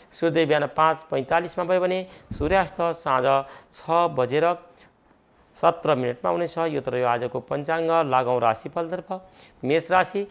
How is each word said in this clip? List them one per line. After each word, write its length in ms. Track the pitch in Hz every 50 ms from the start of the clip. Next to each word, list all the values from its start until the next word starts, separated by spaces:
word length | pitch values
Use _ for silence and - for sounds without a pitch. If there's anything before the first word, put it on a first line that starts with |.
| - -
सूर्योदय 340 | - - 170 170 151 165 160
बिहान 200 | 143 156 151 147 139 -
पाँच 320 | 156 156 160 156 - - -
पैँतालिसमा 520 | 143 135 131 - 165 170 175 180 - - 180 170
भयो 120 | 185 185
भने 200 | 180 180 185 185 185 185 - - - -
सूर्यास्त 480 | - - 143 156 185 196 185 185 - -
साँझ 460 | 170 170 160 - - 151 131 127 127 135 135 135 135 - - - - _
छ 380 | - - - - 165 175 170 170 151
बजेर 400 | 139 127 117 135 151 165 170 175 170 - - - _ - _ _ _ _ _ _ _ _ _ _ _ _ _
सत्र 440 | _ - - 170 - - - - 151
मिनटमा 360 | 127 127 120 123 - - 180
हुनेछ। 280 | 175 170 175 165 - 165 165 165
यो 100 | 151 139
त 80 | 131 131
रह्यो 180 | 123 123 123 120
आजको 280 | 120 120 123 120 - 131
पञ्चाङ्ग। 480 | - - 143 143 143 147 160 165 165 160 165 165 160
लागौँ 320 | 139 127 131 127 120 127 123
राशिफलतर्फ। 680 | 117 113 110 - - 143 - 170 170 160 175 180 180 - 196 190 - - - - - - _ _ -
मेष 240 | 127 147 165 160 -
राशि, 320 | 185 180 180 - - 202 202 202